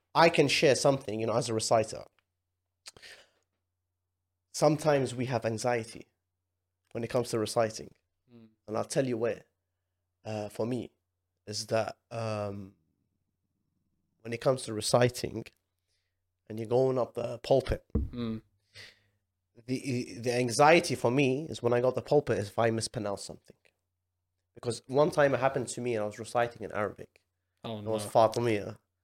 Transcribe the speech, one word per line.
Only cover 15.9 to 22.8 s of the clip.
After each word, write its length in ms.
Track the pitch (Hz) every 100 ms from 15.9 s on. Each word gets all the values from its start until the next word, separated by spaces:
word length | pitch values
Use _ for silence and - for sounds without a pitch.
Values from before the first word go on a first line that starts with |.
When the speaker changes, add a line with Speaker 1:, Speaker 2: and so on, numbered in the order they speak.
| _ _ _ _ _ -
Speaker 1:
and 100 | 110
you're 80 | 110
going 300 | 123 131 127
up 140 | 113 -
the 240 | 117 120
pulpit, 440 | - 135 - - - -
Speaker 2:
Mm. 440 | - 123 117 110 - _ _ - - _ _ _ _ _ _ _ 117
Speaker 1:
the, 520 | 131 139 123 - -
the 140 | 120 123
anxiety 580 | 127 113 147 170 - 127
for 140 | 120
me 360 | 131 135 131 160
is 140 | -
when 100 | 117
I 80 | 120
got 140 | 127 123
the 60 |
pulpit 360 | - 147 143 104
is 120 | 104
if 100 | -
I 100 | 117
mispronounce 540 | 113